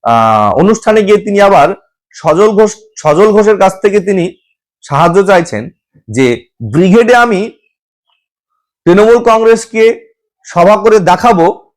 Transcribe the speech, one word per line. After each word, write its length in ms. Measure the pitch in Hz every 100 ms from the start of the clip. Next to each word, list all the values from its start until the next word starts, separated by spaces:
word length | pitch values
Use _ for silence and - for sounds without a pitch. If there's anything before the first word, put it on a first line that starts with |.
আহ, 520 | 117 117 113 110 104
অনুষ্ঠানে 480 | 127 185 220 - 220
গিয়ে 140 | 202 208
তিনি 240 | 208 202
আবার 280 | 202 185 151 196 _ _ _
সজল 380 | - 160 160 214
ঘোষ, 260 | 208 214 - _ -
সজল 340 | 156 151 214
ঘোষের 260 | 208 208 208
কাছ 220 | 190 190
থেকে 180 | 208 202
তিনি 360 | 185 190 175 - _ _ _ _
সাহায্য 440 | - 143 165 175 190
চাইছেন 440 | 190 170 104 123 _ _ _ -
যে 360 | 110 131 117 _ _ 113
ব্রিগেডে 420 | 131 185 214 233
আমি 360 | 247 240 190 220 - _ _ _ _ _ _ _ _ _ _ _ _
তৃণমূল 340 | - 185 214 233
কংগ্রেসকে 960 | 233 226 226 226 - 220 220 226 _ _ _ _
সভা 320 | - 175 175 208
করে 220 | 208 214
দেখাবো 760 | 180 185 240 196 170 - _